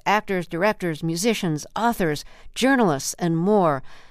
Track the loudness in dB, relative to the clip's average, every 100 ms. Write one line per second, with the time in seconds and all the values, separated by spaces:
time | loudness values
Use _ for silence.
0 | 0 0 0 -4 -4 0 0 0 -4 -4
1 | -4 0 0 0 -2 -4 -6 -2 -2 0
2 | 0 -2 -8 -18 -14 0 2 4 4 2
3 | -4 -4 -2 0 2 4 4 0 -4 -16
4 | -20